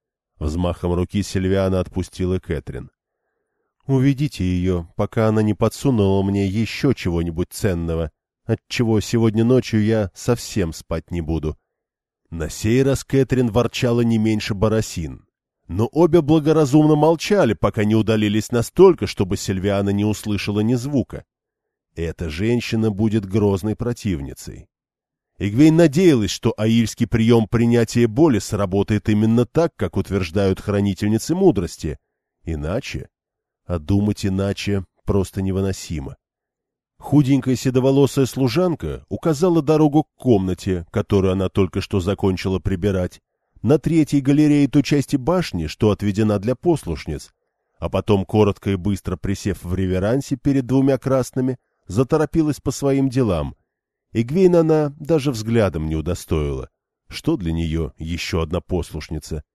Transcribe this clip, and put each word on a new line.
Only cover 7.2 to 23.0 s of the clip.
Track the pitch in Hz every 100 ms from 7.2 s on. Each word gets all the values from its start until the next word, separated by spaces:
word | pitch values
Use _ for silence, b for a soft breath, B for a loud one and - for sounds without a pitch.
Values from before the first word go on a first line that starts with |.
| 87 82 87
ценного, | - 107 87 85 82 85 _ _ _
отчего | - 113 - - 113 110
сегодня | - 117 113 104
ночью | 117 127 - 110
я | 107 110 98
совсем | - - 120 - - 85
спать | 78 - 85 -
не | 87
буду». | 78 80 76 - _ _ _ _ _ _ -
На | 85 78
сей | - 110 123
раз | 135 131
Кэтрин | - 135 131 123 120
ворчала | 107 120 - 123 120
не | 117 113
меньше | 110 110 -
Барасин. | 101 110 110 - - 78 64 _ _ _ _ -
Но | 90 113
обе | 151 170 170
благоразумно | 139 160 147 156 143 151 151
молчали, | 151 156 170 - 208 135
пока | 101 107 -
не | 104
удалились | 110 104 110 107 107 -
настолько, | 117 - - 190 165 95
чтобы | - 95 95
Сильвиана | - 95 101 98 101
не | 101
услышала | 104 104 107 104 - 104
ни | 110
звука. | 127 131 143 - 69 - _ _ _ _ _ _
Эта | - 82 - 82
женщина | 78 110 120 - 110 110
будет | 98